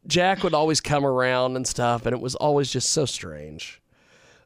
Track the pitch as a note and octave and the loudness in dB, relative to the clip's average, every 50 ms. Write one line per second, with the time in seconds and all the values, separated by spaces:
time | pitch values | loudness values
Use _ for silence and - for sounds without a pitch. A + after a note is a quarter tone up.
0 | - E3+ D3 F3 F3+ F#3 F#3+ F#3+ G3 F3 D#3+ D3 D#3 D#3+ D#3 - - - D3 C#3+ | -6 -2 2 2 4 4 2 2 0 0 2 2 2 2 2 0 0 0 0 2
1 | C#3 C#3 B2+ B2+ B2+ B2+ B2+ B2+ B2+ B2+ B2+ C3 B2+ - - - B2 A#2+ A#2+ A#2 | 2 2 2 2 2 2 2 2 2 0 0 -4 -6 -6 -4 0 0 0 0 0
2 | - A#2+ B2 B2 - C3 C3 - - D3 C#3+ C#3+ C#3 - - C3 - - - D#3+ | 0 -2 -2 -2 -4 -6 -4 -2 0 2 2 2 2 0 -2 -2 -2 0 0 0
3 | C#3 - - - - F2 D2+ D2 D2+ D2+ D2+ D#2+ - - - - _ _ _ _ | 0 0 -2 -6 -10 -12 -12 -12 -14 -14 -14 -14 -14 -16 -16 -20 _ _ _ _
4 | _ _ _ _ _ - - _ _ | _ _ _ _ _ -20 -20 _ _